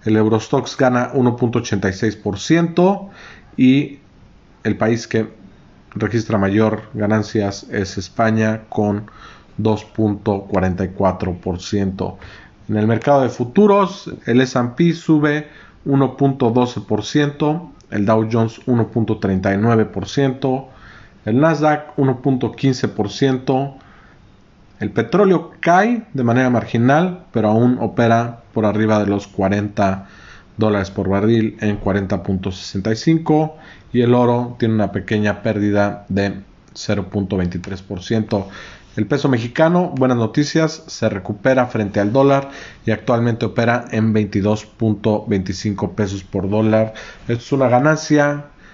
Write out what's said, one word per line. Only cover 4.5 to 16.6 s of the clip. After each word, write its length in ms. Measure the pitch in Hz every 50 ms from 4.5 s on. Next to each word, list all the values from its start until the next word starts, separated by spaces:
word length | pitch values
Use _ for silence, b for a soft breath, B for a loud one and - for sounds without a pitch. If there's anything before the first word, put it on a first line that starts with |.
| _ _ _
el 140 | 113 104 -
país 300 | 110 110 117 117 - -
que 220 | - 117 110 107 - - - - - - - - - - - - -
registra 440 | - - 104 104 117 107 - 110 104
mayor 460 | 98 95 98 107 110 110 107 101 - - -
ganancias 720 | 113 104 101 110 110 104 - - 113 101 98 98 - - -
es 280 | - 110 98 92 - -
España 640 | 92 - - - 117 110 110 113 110 110 110 110 110 -
con 420 | - - 107 104 101 104 104 B B B B B B B B B - -
dos 260 | 107 110 110 104 -
punto 600 | - - - 110 107 101 98 - 113 101 98 98
cuarenta 420 | - 104 95 90 92 90 90 98
y 20 | 92
cuatro 460 | 92 - 98 95 90 - - 95 87
por 260 | 87 - 98 90 87
ciento. 580 | - - - 104 98 95 95 95 95 95 90 B B B B B B B B - - -
En 80 | 107 107
el 100 | 107 107
mercado 340 | 120 120 - 143 143 139
de 60 | 131 117
futuros, 840 | 120 - 120 120 - 196 208 208 202 202 196 180 190 - - - - - -
el 140 | - 120 123
S 180 | 131 127 - 131
and 180 | 120 120 120
P 180 | - 170 170 160
sube 560 | 165 - - 160 151 147 151 147 151 147 B B B B B B B -
uno 320 | - 139 135 139 131 131
punto 340 | - 139 139 135 139 127 117
doce 300 | 113 127